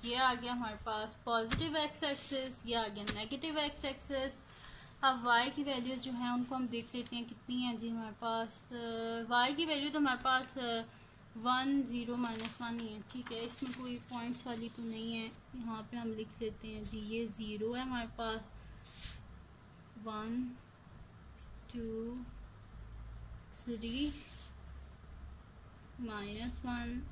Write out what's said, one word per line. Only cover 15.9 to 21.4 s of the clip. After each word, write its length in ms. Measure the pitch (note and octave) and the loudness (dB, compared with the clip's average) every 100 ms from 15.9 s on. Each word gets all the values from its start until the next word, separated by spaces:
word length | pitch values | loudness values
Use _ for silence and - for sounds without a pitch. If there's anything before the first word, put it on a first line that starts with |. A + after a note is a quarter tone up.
| A#3+ | -4
हम 140 | A#3 | -2
लिख 140 | G#3+ A3 - | -2 -6 -2
लेते 260 | A3 G#3+ A3 | -4 -2 -8
हैं 160 | G#3+ G3+ | -6 -4
जी, 140 | A3 G#3 | -4 -2
ये 160 | A3+ A3+ | 0 0
ज़ीरो 440 | G#3 G#3+ G#3 A3 | -2 -4 0 0
है 80 | A#3+ | 0
हमारे 240 | C4 B3 A#3 - | 0 0 -2 -2
पास, 240 | A3+ A3 G#3 - - - - - - - - - - - - - - - | -2 -2 -4 -14 -14 -14 -14 -10 -10 -10 -12 -14 -16 -18 -18 -18 -18 -10
वन, 400 | G#3+ G#3+ A3 A#3 B3+ B3 - - - - - - - - | -6 -4 0 0 0 -4 -14 -18 -18 -16 -16 -16 -16 -14